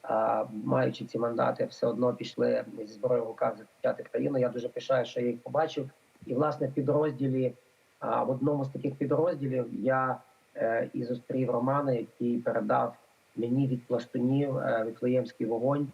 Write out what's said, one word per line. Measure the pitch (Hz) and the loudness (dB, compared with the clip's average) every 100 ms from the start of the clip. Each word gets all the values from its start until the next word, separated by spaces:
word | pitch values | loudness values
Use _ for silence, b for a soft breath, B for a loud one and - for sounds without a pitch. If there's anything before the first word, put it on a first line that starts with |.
| - | 0
а, | 110 113 110 110 107 127 | 0 2 0 -2 -4 0
маючи | 131 127 127 127 | 2 2 -2 -8
ці | 113 | -2
мандати, | 117 117 123 - 113 | -2 2 0 0 -4
все | - 123 | 0 -2
одно | 113 123 | 2 0
пішли | 120 117 - 123 117 110 - | 0 -8 0 2 2 -2 -10
зі | 107 | -12
зброєю | - 127 123 113 | -4 0 2 0
в | |
руках | - 127 107 | -2 -2 -2
захищати | 113 _ 127 - 113 | -14 _ -2 -2 -4
країну. | - 139 135 | -2 0 2
Я | 123 | 0
дуже | 120 120 | 0 -6
пишаю, | - - 131 117 | -8 0 0 0
що | 131 | -2
я | 120 | -2
їх | 120 | -2
побачив. | - 139 160 151 135 - _ _ - | -2 0 0 -2 -8 -12 _ _ -6
І, | |
власне, | 127 151 143 139 | 0 0 0 -2
в | |
підрозділі, | - 135 147 151 127 135 131 127 - _ _ _ _ | 0 2 2 2 0 0 2 0 -2 _ _ _ _
а, | - 120 | -2 0
в | 120 | 0
одному | 131 139 147 135 | 0 2 2 -2
з | |
таких | 131 139 - | -4 -4 -2
підрозділів | 139 147 170 156 135 127 120 - | 0 4 2 0 -2 -2 -2 -2
я, | 123 131 131 - - _ _ - | 2 2 2 -2 -8 _ _ -2
е, | 113 113 101 | 0 2 0
і | - | -4
зустрів | 120 123 - 131 123 | -4 -4 -2 -2 2
Романа, | 120 127 143 139 | 2 2 2 2
який | 120 107 _ 120 120 | 0 -2 _ 0 0
передав | - 113 104 127 104 - _ _ _ - | 0 -2 2 2 2 -4 _ _ _ -4
мені | 120 131 139 | 0 2 2
від | 123 - | 0 -2
пластунів, | 120 - 127 123 139 143 131 | -2 -2 0 2 2 2 0
е, | - 117 113 | 0 0 -2
Віфлеємський | 117 123 127 117 - 110 | -2 0 2 0 -4 -2
вогонь. | 117 127 143 143 | 0 2 0 -2